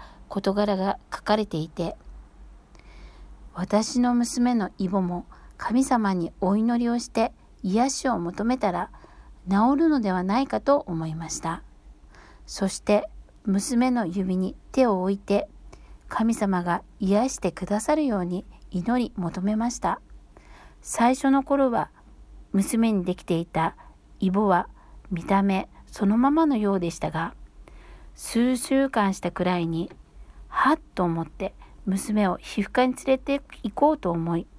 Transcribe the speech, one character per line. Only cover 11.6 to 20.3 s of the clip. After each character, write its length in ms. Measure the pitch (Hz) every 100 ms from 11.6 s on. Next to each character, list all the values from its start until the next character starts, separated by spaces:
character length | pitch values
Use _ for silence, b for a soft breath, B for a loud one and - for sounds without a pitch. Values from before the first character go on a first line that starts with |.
| - - - - - B B B -
そ 220 | - 196
し 100 | -
て 300 | - 208 - - - -
娘 460 | - 196 - 240 254
の 160 | 247 180
指 300 | 185 185 185
に 180 | 185 - -
手 140 | - 247
を 160 | 190
置 100 | 185
い 60 | 202
て、 300 | - 208 - - - B B B -
神 260 | - 226
様 280 | 226 202 180
が 200 | 175 170 - -
癒 280 | 190 202 262
し 100 | -
て 120 | 185
く 160 | - 180
だ 140 | 208
さ 140 | 254
る 120 | 302 285
よ 140 | 208
う 40 |
に 200 | 180 180 - b -
祈 320 | 180 180 247
り 100 | 226 -
求 240 | 170 180
め 140 | 196 214
ま 140 | 233
し 80 | -
た。 220 | 175 - - - -